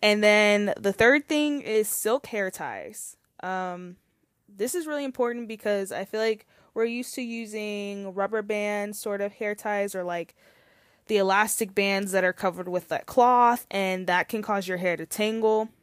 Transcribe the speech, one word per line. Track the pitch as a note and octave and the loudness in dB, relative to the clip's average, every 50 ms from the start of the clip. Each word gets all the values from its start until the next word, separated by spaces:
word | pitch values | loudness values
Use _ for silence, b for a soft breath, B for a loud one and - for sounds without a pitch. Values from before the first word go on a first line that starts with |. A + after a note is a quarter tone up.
| - | 4
And | G#3 G#3 G#3+ G#3+ | 4 4 6 6
then | G#3 G#3 G#3 G#3+ G#3 G#3 G#3 G#3 G3+ - | 6 6 6 6 6 4 4 2 0 -2
the | - - G3 G3 | 0 0 -2 2
third | - A3+ A#3 C4+ D4+ C#4+ _ | 6 6 6 6 4 2 _
thing | D#4+ D4+ D4+ D4+ D4 C#4+ - | 0 0 0 0 -2 -4 -4
is | D#3 A3 A3 G#3+ G3+ | -2 0 0 0 0
silk | - - - G#3+ A3+ C#4+ - | -2 -4 -2 0 0 -2 -2
hair | - - G#3+ G3 F#3+ | -4 -6 -4 -4 -4
ties. | - - E3 C3+ A2 G2 D#2+ F2 G#3+ - - - - _ _ _ _ _ - | -6 -8 -10 -8 -8 -10 -12 -14 -14 -14 -16 -16 -18 _ _ _ _ _ -8
Um, | F#3 F#3 F#3 F#3 F3+ F3+ F3 F3+ F3+ F3+ _ _ _ _ _ _ _ _ _ _ _ | -6 -6 -4 -6 -6 -8 -10 -12 -14 -18 _ _ _ _ _ _ _ _ _ _ _
this | G#3 G3 G3 B3+ - | -8 -6 -6 -4 -4
is | F4+ E4 | -6 -6
really | D#4 D4+ D4 C#4+ | -4 -6 -6 -6
important | C4+ C4 - B3+ A#3+ A#3+ A#3+ A#3+ | -6 -4 -2 -2 -2 -2 -6 -8
because | G#3 A3+ G#3 - G#3+ G#3 G3+ G3 F#3+ - | -10 -12 -8 -4 -2 -2 -2 -2 -4 -8
I | B2+ G3 | -10 -10
feel | - - A3 | -8 -4 -2
like | A3 A3+ A3 G#3+ _ b b b b b b | -2 -2 -2 -4 _ b b b b b b
we're | A3 A3+ | -2 -2
used | A#3 A#3 A#3+ B3+ - - | -2 -2 -4 -8 -8 -8
to | - B3+ | -8 -8
using | A#3 A#3 A#3 A#3 G#3 G#3 G#3+ G#3+ G#3 G#3 G3+ G3+ G3+ G3+ G3+ G3 G3 F#3 | -6 -6 -8 -10 -8 -8 -8 -8 -6 -6 -6 -6 -6 -8 -8 -10 -10 -4
rubber | F#3+ G3 G3 G#3+ A3 G#3+ | -4 -4 -2 -2 -4 -4
band | G#3 A3 G#3 G#3 G#3 G#3 G#3 G3+ G#3 G#3 | -2 -4 -2 -2 -2 -2 -4 -4 -6 -8
sort | - - A3+ G3+ G3 | -8 -6 -6 -4 -4
of | G3+ G3+ G3+ | -4 -6 -6
hair | _ A3+ G#3 G#3 | _ -6 -6 -6
ties | G#3 - G#3+ G#3 G3+ G3+ G3+ - | -4 -4 -4 -2 -2 -2 -2 -4
or, | F#3+ F3+ | -6 -6
like, | F3 F3 E3+ E3+ _ _ b b b b b b b b b b b b b b | -4 -4 -6 -6 _ _ b b b b b b b b b b b b b b
the | _ G#3+ G#3 | _ 2 2
elastic | G3 F#3+ F#3+ G3 G#3+ G#3+ - - A3+ G3 F#3+ | 4 6 6 4 4 4 2 -2 -2 -2 0
bands | - G3 G3 G3 G3 G3+ G3 F#3 | 0 2 2 2 0 -2 0 0
that | F#3+ F3+ | 2 2
are | F#3 F3+ | 2 0
covered | - - F#3+ F3 F3 F3+ F3+ | 2 -2 -2 -2 -2 -8 -4
with | F3+ F3+ E3+ - | -4 -4 -4 -2
that | D#3+ - - | -6 -6 -6
cloth, | - - - A#3+ B3 B3 B3 A#3+ A#3+ A#3+ A#3+ - _ | 0 4 6 6 8 8 8 8 6 4 2 -2 _
and | - G3 G3 F#3+ F#3 F#3 F#3 | -4 -2 0 0 -2 -2 0
that | F3 F3+ F3+ F3 - | 0 0 0 0 0
can | - A3 G#3 | -4 -6 -4
cause | - G#3+ G3 F#3+ | -2 -2 -2 -2
your | F3+ F#3 F3+ | -4 -6 -2
hair | F3+ F#3 E3+ | 0 -2 -2
to | D#3+ D#3+ | -2 -4
tangle. | D#3+ - - G#3 G#3+ A3 A3+ A3 A3 A3 A3 A3 A3 _ _ | -10 -4 -2 -2 -2 0 2 2 4 4 4 0 -2 _ _